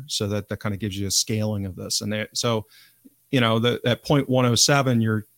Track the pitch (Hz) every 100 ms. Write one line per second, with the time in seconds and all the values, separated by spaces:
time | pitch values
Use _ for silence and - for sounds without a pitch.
0 | 139 - 101 104 - 104 107 98 107 98
1 | 98 - - 110 107 104 98 90 98 -
2 | 104 107 107 - 120 110 - - - _
3 | - _ _ 135 113 113 120 113 123 113
4 | - 147 123 127 123 113 - 143 131 117
5 | 110 110 -